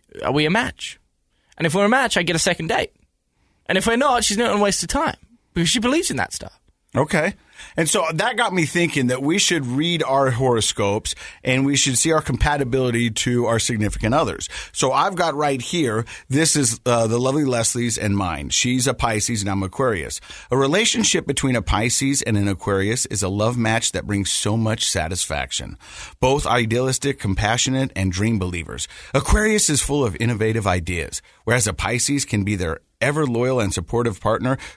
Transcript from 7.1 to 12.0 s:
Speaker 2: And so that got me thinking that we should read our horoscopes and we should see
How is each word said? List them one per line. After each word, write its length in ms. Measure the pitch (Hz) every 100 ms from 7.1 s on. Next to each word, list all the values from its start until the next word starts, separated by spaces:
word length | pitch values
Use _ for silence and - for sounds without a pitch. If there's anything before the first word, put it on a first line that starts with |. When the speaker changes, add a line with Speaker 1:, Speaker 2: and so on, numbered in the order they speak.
| 165 170 - _ - - -
Speaker 2:
And 120 | 160
so 160 | 208 160
that 240 | 160 220 240
got 160 | 226
me 140 | 185 156
thinking 400 | 175 170 147 123
that 160 | 131
we 160 | 139 196
should 260 | - 170
read 380 | 123 131 170 170
our 280 | 131 139 135
horoscopes 840 | 120 131 113 - - 101 107 - - - -
and 220 | 127 131
we 100 | 139 139
should 200 | 139
see 160 | 123